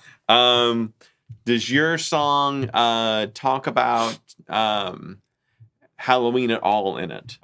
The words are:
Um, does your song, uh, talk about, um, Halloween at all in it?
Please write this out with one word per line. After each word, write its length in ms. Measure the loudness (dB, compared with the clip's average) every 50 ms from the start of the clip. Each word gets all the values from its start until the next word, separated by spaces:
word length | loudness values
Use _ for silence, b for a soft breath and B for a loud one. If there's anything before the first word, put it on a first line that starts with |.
| B B B B _ 2
Um, 640 | 4 4 4 4 4 4 2 2 0 0 -4 -6 -8 _ b b b b _ -20 -20 -8 _
does 260 | 0 0 0 0 0
your 260 | 0 0 2 0 -2 -4
song, 680 | -2 -2 0 0 2 2 2 2 0 0 -2 -4 -6 -2
uh, 580 | 0 2 2 2 2 0 0 0 0 -2 -2 -4
talk 360 | -8 -4 -2 -2 -2 0 -2 -2
about, 500 | 0 0 2 2 2 0 0 -2 -4 -8 _ -20 -20 -20 _ -4
um, 680 | -2 -2 0 0 -2 -2 -4 -6 -8 -12 -14 -18 -18 -20 _ _ _ _ _ _ _ _ -20 _ _ _ _ _ _
Halloween 540 | -8 0 2 2 4 4 2 2 2 2 0
at 100 | 0 0 2
all 320 | 0 0 2 0 -2 -4
in 160 | -4 -6 -8
it? 260 | -10 -12 -14 -18 -18 -16